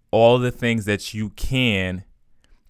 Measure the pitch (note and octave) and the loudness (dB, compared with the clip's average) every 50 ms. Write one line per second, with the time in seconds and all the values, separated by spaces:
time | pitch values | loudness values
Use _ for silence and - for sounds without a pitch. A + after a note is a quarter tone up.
0 | _ _ - A2 A#2 A#2 B2 B2+ B2 B2 A#2 - B2 A#2 A2+ A2+ G2 G#2 G#2 G2 | _ _ 2 4 6 6 6 4 2 -2 -4 -4 -2 -2 -2 -2 -2 -2 -4 -4
1 | - - - G#2+ G#2+ G2+ - - - - C3 C3 B2+ A#2 G#2 F#2+ F#2 F#2 F#2 F2+ | -4 -10 -8 -8 -8 -8 -8 -8 -6 -4 -2 0 0 0 0 0 -2 -4 -6 -8
2 | - - _ _ _ _ _ _ _ _ - _ _ | -12 -16 _ _ _ _ _ _ _ _ -20 _ _